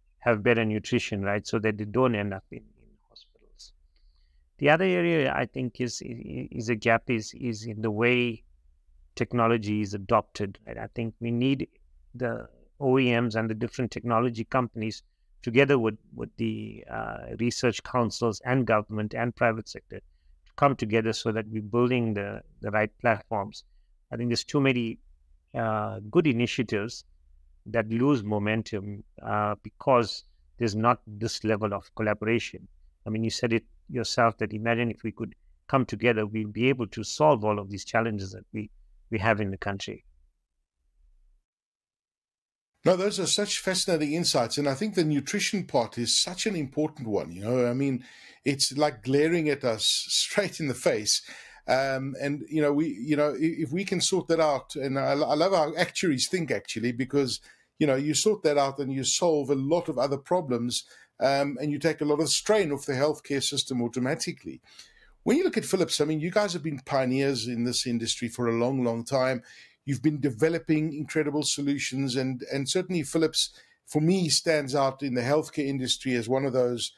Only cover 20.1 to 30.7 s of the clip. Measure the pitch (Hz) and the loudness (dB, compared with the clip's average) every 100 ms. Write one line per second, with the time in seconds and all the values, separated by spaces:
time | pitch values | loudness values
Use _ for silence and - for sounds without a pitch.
20.1 | _ _ - _ - 143 135 110 110 113 | _ _ -20 _ 2 2 2 0 2 2
21.1 | 110 117 110 107 110 107 117 123 123 113 | -2 -2 -2 -4 -6 -2 2 2 2 0
22.1 | 101 101 104 - - 107 107 107 - 123 | -2 -4 -8 -14 -12 -4 0 0 0 0
23.1 | 107 - 107 98 - - _ _ _ - | 0 0 -4 -4 -8 -20 _ _ _ -12
24.1 | 120 120 117 - 147 135 123 117 113 - | -6 -2 -2 0 2 2 2 -2 -6 -14
25.1 | - _ _ _ 135 113 107 104 104 104 | -20 _ _ _ -6 -2 -2 -4 -6 -2
26.1 | 165 156 117 120 - 117 107 110 - - | 2 4 4 2 0 -2 -2 -4 -8 -18
27.1 | _ _ - _ _ - 113 110 113 131 | _ _ -20 _ _ -6 -2 0 2 4
28.1 | 143 104 107 104 110 107 104 101 101 - | 2 2 -2 0 0 -2 -6 -8 -12 -16
29.1 | - 117 104 104 104 - - - 123 113 | -14 -4 -2 0 -2 -8 -6 4 4 4
30.1 | - - _ _ - 117 | -4 -14 _ _ -4 -2